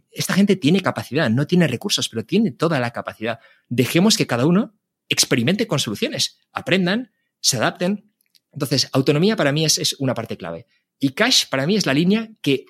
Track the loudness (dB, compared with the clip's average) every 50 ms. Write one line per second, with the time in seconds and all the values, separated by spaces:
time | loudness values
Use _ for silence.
0 | -20 _ -10 -8 -6 -2 2 2 4 4 2 2 2 2 2 2 0 -2 -4 -4
1 | -6 -6 -4 -2 0 0 0 0 0 2 2 2 2 2 0 -4 -4 -4 -4 -4
2 | -4 -6 -6 -8 -6 -2 0 0 0 0 -2 -2 -2 -2 0 -2 -2 -4 -6 -8
3 | -10 -10 -10 -8 -6 -6 -6 -8 _ _ _ _ _ _ -2 0 0 2 2 2
4 | 4 4 4 2 0 0 0 2 2 4 4 2 0 -2 -6 _ _ _ _ _
5 | _ -4 -2 -2 0 0 0 0 2 0 0 0 -2 -2 -2 -2 -2 -4 -4 -4
6 | -4 -4 -2 -4 -4 -6 -6 _ _ _ -12 -10 -2 0 0 2 2 0 0 -2
7 | -4 -8 _ _ _ _ _ _ -2 -2 0 0 0 -2 -2 -2 -2 -2 -2 -4
8 | -8 _ _ _ _ _ _ _ _ _ _ -8 -4 0 0 0 0 0 0 0
9 | 2 2 2 2 2 2 0 0 0 0 0 0 0 0 0 -2 -2 -4 -4 -2
10 | -4 -4 -2 -4 -6 -10 -12 -12 -10 -12 -12 -12 -16 _ _ _ _ _ _ _
11 | -4 -4 0 0 0 2 2 0 0 0 -2 -2 -2 0 0 0 0 0 2 2
12 | 2 2 2 0 -2 -6 -14 _ -2 0 0 0 -2